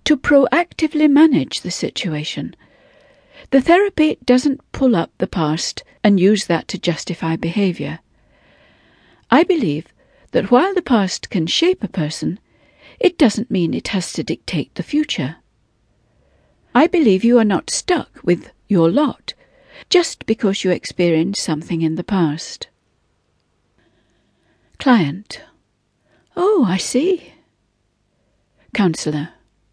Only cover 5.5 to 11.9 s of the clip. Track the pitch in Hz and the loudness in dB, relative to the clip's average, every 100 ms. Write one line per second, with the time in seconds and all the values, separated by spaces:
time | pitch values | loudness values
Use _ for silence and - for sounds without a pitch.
5.5 | 160 - - - _ 208 196 185 208 - | -2 -6 -10 -18 _ 2 4 4 2 0
6.5 | 165 - 180 - 160 - 170 160 165 170 | -4 -4 -6 -4 -6 -8 -6 -4 -4 -4
7.5 | 202 196 170 147 165 _ _ _ _ _ | -2 -2 -2 -8 -10 _ _ _ _ _
8.5 | _ _ _ _ _ _ _ _ 254 359 | _ _ _ _ _ _ _ _ 2 2
9.5 | 339 190 147 - _ _ _ _ - 202 | 0 0 -4 -8 _ _ _ _ -4 2
10.5 | 247 370 381 - 233 185 - - 185 160 | 2 2 -2 0 0 0 -4 -6 -4 -2
11.5 | - 339 370 202 | 0 0 0 -4